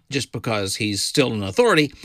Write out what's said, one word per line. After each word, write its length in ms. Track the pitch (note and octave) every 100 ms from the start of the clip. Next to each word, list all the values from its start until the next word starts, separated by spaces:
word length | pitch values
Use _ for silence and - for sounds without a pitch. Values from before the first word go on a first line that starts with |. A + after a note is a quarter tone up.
| -
just 220 | C3+ -
because 440 | A#2 A#2+ G#2+ G2+ -
he's 260 | G#2+ F#2+
still 320 | - D3 B2
an 100 | G#2+
authority, 500 | F#2+ A#3+ A#3+ E3 C#3+ -